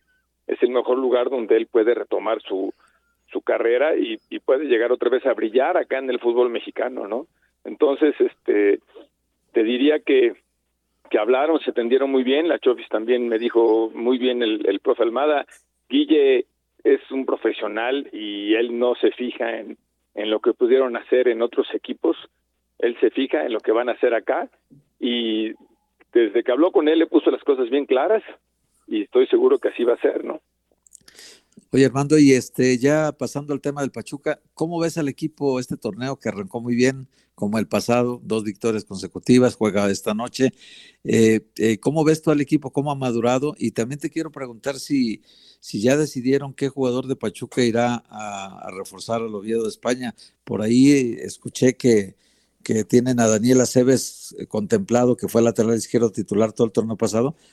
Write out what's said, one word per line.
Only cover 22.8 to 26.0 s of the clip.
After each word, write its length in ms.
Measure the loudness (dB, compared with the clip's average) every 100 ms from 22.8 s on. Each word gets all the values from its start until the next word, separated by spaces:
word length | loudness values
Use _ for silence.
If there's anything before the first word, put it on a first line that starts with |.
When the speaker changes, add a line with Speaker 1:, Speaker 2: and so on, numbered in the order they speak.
| -6 0
Speaker 1:
se 100 | -2
fija 340 | 0 -4 -2 -4
en 80 |
lo 60 | -4
que 120 | 0
van 180 | 0 0
a 40 |
hacer 200 | 0 0
acá", 360 | 0 -2 -4 -6 _ _ _ _ _
y 520 | -6 -4 -4 -4 -4 -8 _ _ _ _